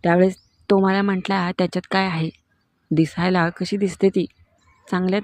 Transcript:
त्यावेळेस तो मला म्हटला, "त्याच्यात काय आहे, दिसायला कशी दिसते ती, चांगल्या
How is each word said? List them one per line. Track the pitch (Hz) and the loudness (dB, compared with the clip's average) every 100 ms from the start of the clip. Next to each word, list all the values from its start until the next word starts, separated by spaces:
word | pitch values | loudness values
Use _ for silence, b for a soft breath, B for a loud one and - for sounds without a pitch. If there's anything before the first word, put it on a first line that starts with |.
त्यावेळेस | 175 175 190 185 _ _ - | 2 4 2 0 _ _ 0
तो | 196 | 2
मला | 190 196 | 2 2
म्हटला, | 202 190 190 196 180 180 | 0 -2 -2 -2 -2 -2
"त्याच्यात | 180 180 - | -4 -4 -4
काय | 190 190 | -2 -2
आहे, | 165 160 _ _ _ _ _ _ | -4 -6 _ _ _ _ _ _
दिसायला | 156 160 - 180 185 170 | 0 0 0 0 2 0
कशी | - 180 202 | -2 -6 -2
दिसते | 196 165 196 | -4 2 2
ती, | 190 160 _ _ _ _ _ - | 2 -4 _ _ _ _ _ -6
चांगल्या | 180 185 196 | -2 0 -2